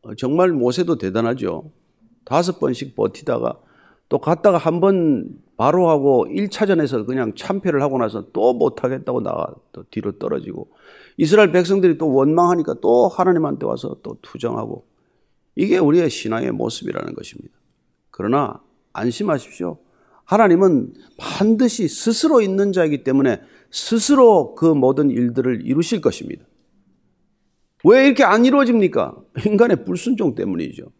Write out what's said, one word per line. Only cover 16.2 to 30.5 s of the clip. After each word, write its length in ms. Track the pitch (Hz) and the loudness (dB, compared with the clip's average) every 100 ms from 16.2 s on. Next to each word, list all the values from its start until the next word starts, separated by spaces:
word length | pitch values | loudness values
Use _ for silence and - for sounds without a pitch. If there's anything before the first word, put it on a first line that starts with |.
| 110 113 127 | -6 -6 -4
모습이라는 640 | 107 113 - - 50 50 | -4 -6 -6 -10 -10 -10
것입니다. 400 | 50 - - - _ _ _ _ _ _ | -12 -16 -20 -20 _ _ _ _ _ _
그러나 500 | - 101 135 131 - _ _ _ | -8 -2 -2 -2 -8 _ _ _
안심하십시오. 840 | - 117 117 202 143 - - 90 - _ _ _ _ | -6 -6 -4 -4 -4 -6 -10 -10 -10 _ _ _ _
하나님은 680 | _ 208 214 170 190 143 127 - _ - | _ 2 4 4 4 2 -2 -14 _ -16
반드시 680 | - - 208 220 240 - 170 | -12 -2 0 2 0 0 -6
스스로 540 | - 226 226 320 269 | -4 -4 0 2 2
있는 300 | 202 190 202 | 2 0 0
자이기 320 | 180 160 143 | 0 0 0
때문에 380 | 135 135 135 107 - _ _ | 0 2 2 -2 -8 _ _
스스로 840 | - - 226 220 285 240 196 127 - | -12 -2 -2 2 6 6 6 2 0
그 100 | 165 | 2
모든 460 | 151 127 131 143 | 4 2 2 0
일들을 540 | 120 120 120 127 117 117 | 0 -2 -2 -2 -4 -2
이루실 360 | 139 165 214 | -2 -2 -2
것입니다. 440 | - - - - _ _ _ _ _ _ _ _ _ _ _ _ _ _ | -2 -4 -12 -14 _ _ _ _ _ _ _ _ _ _ _ _ _ _
왜 220 | 165 247 277 | 6 6 6
이렇게 180 | 262 | 4
안 220 | 226 214 247 | 4 6 4
이루어집니까? 680 | 285 254 233 185 120 76 - _ - 208 | 4 4 2 2 0 -4 -8 _ -6 -2
인간의 380 | 208 233 190 - | 2 4 2 -2
불순종 500 | 180 240 226 185 113 | -6 -4 -2 -2 -2
때문이죠. 500 | 95 | -6